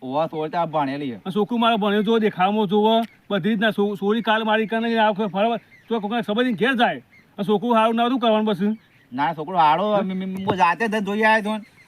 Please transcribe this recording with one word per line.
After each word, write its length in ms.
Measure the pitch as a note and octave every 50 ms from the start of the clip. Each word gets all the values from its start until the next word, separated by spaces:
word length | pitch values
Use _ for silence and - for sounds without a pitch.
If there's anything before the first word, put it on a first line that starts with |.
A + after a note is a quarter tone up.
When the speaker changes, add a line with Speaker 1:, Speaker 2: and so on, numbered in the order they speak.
Speaker 1:
ઓવા, 260 | C3 B2+ C3+ D3+ E3
સોરી 240 | - E3+ D#3 D#3 D#3
તો 60 | -
આ 80 | F3 E3+
ભણેલી 440 | D#3+ D3 D#3 C#3+ C3+ C#3 C#3+ D3 C3
છે. 60 | A2+
Speaker 2:
અને 160 | F#2+ - F#3+ -
છોકરું 240 | G#3 G3+ - A#3+ A3+
મારે 160 | A#3 A3+ A#3
ભણેલું 280 | G#3 G#3 G#3 G3+ G#3+ G3+
જોવો, 160 | A3+ A3+ A3+
દેખાવમાં 460 | A3 G#3 - E3+ F#3 G3 G#3 A3 G#3+
જોવો, 380 | E3+ G#3 G#3 G#3 A3 A3+ A3+ A#3 - _ _ _ -
બધી 200 | G3+ G3 D#3 G#3
રીતના 220 | A#3 F#3+ A3+ A3
સો-, 240 | - G#3 G3+ G#3 G3+
સોરી 260 | - G3 G3+ G#3+ A#3
કાલ 220 | G3 A#3 G#3+ A3 A3+
મારી 240 | A3 G#3+ A3 A3
કરીને 300 | F3+ A3+ A3+ A3+ A#3 A3+
આ 140 | A3+ G#3+ G#3+
વખતે 160 | G#3 F3+ A3
ફરવા, 300 | G3 D3+ G3 G#3 A#3 A#3
તો 420 | G#3 - _ - _ _ - A3+ A3+
કોકને 220 | F#3+ G3+ A#3+ A#3+
ખબર 220 | F#3+ - G#3 A#3+ B3+
નહીં 120 | B3+ A3
ઘેર 180 | D3+ G3+ C4 C4+
જાય. 220 | G#3+ A#3+ F#3+ D#3 B2 - _ _ - _ _ _
અને 60 | - G3+
છોકરું 300 | F3+ G#3+ F#3 G3 A#3+ A#3
સારું 220 | A3 A3 A3+ A3+
ના, 140 | A#3 A#3 A#3+
શું 100 | C4 A#3
કરવાનું 360 | A#3+ A3+ G#3+ G#3+ G#3+ A3 G3+
પછી? 240 | D#3 G3+ G#3 A3 - _ _ _ _ _ _ A#2+
Speaker 1:
ના, 200 | C3 D3+ E3 D#3+
છોકરો 240 | D#3 D3+ E3 F#3
હારો, 440 | F3 D#3 D3 D3+ E3+ G3+ G#3+ G#3 G3
મેં, 160 | F#3+ F#3+ F#3
મેં, 120 | F#3 F#3+ F#3+
મેં 280 | F#3 F#3+ F#3+ F#3+ G3+
જાતે 300 | F3+ F3+ E3+ F3 - A3+
જ 180 | A3 G#3 A3 G3
જોઈ 180 | G3 G3+ G#3+ A3
આવ્યો 180 | A3 A3 A3
છું 120 | G3 G#3 G#3+
ને. 100 | G#3+ G3+ - _ - -